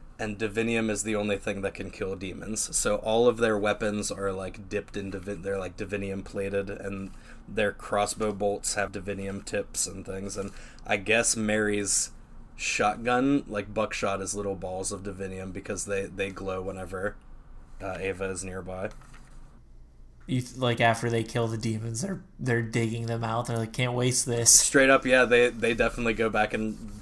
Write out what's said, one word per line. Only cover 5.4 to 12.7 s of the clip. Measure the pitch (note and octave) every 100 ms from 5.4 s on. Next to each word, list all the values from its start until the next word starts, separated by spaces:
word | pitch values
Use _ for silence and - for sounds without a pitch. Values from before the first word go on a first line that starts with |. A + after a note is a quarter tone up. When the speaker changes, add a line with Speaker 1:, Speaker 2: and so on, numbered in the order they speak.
| F#2+ G2
Speaker 1:
like, | F2+ E2+
Divinium | F#2+ G2 G2 G2
plated, | - G#2 G2 G2 G2
and | G2+ G2 G2 F#2+ - - - -
their | G#2 G#2
crossbow | - - G#2 G2+ - G#2+
bolts | G2 G2+ G2+ -
have | - G2
Divinium | G2 F#2 F#2+ G2 G2
tips | - G#2 G2 - -
and | F#2
things. | F#2+ F#2+ G2 G#2
And | G2 - - - -
I | G#2
guess | F#2+ A2+ A#2 A2+
Mary's | G#2+ G#2+ G#2 G#2 G2 - - - - - -
shotgun, | - -